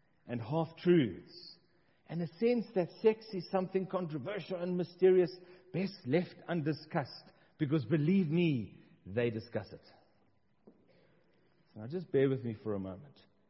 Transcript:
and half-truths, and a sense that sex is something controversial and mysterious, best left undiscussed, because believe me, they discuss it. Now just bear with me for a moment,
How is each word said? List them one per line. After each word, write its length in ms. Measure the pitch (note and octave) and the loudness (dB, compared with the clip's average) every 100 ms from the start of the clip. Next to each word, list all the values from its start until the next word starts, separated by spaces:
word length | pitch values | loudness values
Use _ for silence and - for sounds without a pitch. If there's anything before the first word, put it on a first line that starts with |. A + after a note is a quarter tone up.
| _ _ - | _ _ -10
and 140 | A#2+ | -8
half-truths, 1120 | A2 D#3+ D#3+ - F3+ F3 A#2 - - - - - _ _ _ _ - | -4 -4 -4 -2 4 6 4 -2 -16 -20 -20 -20 _ _ _ _ -10
and 100 | E3 | -8
a 80 | E3+ - | -6 0
sense 280 | A#3 A#3+ - | 2 2 0
that 160 | F#3+ E3+ - | -2 -2 2
sex 240 | A3 G#3+ - | 2 2 -2
is 160 | F#3+ D#3+ | -10 -4
something 360 | F#3+ F#3 F#3+ F#3 | -2 0 -2 -2
controversial 720 | F#3 F3 D3+ A#2+ G3+ D#3 F#3 | -4 -4 -6 -6 -8 -6 -6
and 180 | F3+ F3+ | -4 -2
mysterious, 540 | F3 - F#3 F#3 F3 - - - - | -4 4 6 8 4 0 -20 -20 -8
best 220 | - F#3+ - | -4 -4 -6
left 300 | B2 D#3+ F3 - - | -2 0 0 -8 -6
undiscussed, 840 | E3+ C#3+ D3+ - E3+ B2+ - - - _ - | -4 -2 -4 -4 -6 -6 -10 -20 -20 _ -6
because 260 | D3+ D#3 A2 | -2 -2 0
believe 440 | D#3+ D3+ G3 D#3+ | 0 2 2 2
me, 440 | E3+ E3+ C3 G2 - - _ - | 2 2 0 -4 -12 -20 _ -8
they 240 | G#2 A#2+ | -2 -2
discuss 420 | A2 - A2 F#2+ | -2 -6 -8 -8
it. 80 | - - - _ _ _ _ _ _ - - _ _ _ _ _ _ _ _ _ | -16 -20 -20 _ _ _ _ _ _ -20 -20 _ _ _ _ _ _ _ _ _
Now 120 | A2 A2+ | -14 -10
just 260 | F3 D#3+ | -8 0
bear 160 | C#3 C3+ | 2 2
with 160 | C3 | 0
me 120 | A#2 G#2+ | -4 -8
for 120 | A2 | -6
a 40 | G2+ | -6
moment, 220 | F#2+ F#2 - - _ _ | -6 -10 -16 -20 _ _